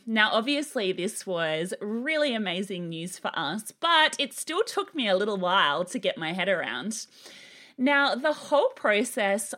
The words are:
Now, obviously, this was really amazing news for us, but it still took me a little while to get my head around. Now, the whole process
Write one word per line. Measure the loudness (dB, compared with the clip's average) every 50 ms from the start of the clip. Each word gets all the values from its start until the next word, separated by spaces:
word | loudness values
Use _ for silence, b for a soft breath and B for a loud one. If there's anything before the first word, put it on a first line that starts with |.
| -8 -2
Now, | 2 2 4 4
obviously, | 4 2 0 2 0 -2 -2 -2 -4 -2 -2 0
this | 0 -2 -2 -4 -4 -6 -6 -4
was | -2 -2 0 0 0 -2 -2 -4 -6 -6
really | -6 -6 -4 -4 -4 -2 0 0 0 0 0
amazing | -2 -2 -2 -2 -4 -4 -6 -6 -8 -6 -6
news | -6 -8 -8 -8 -10 -8
for | -8 -6 -4
us, | -4 -4 -4 -4 -6 -8 -10 -8 _
but | 0 2 4 6 4 4 2 -2
it | -4 -6 -6
still | -8 -8 -4 -2 -2 -2
took | -2 -2 -4 -4 -4 -4
me | -2 0 2
a | 2
little | 2 2 0 -2 0
while | 0 4 4 6 6 4 4 2 -2
to | -4 -6 -4
get | -2 -2 -2 -2
my | -4 -4 -2
head | -2 0 0
around. | 0 0 -2 -4 -6 -6 -6 -6 -8 -8 -10 B B B B B B B B B B B B B B 0
Now, | 2 4 6 6 4 4 2
the | 2 2 0 0
whole | 0 0 2 4 4 4 4
process | 0 0 2 2 4 4 2 0 0 0 0 2 2 0 -2 -6 -4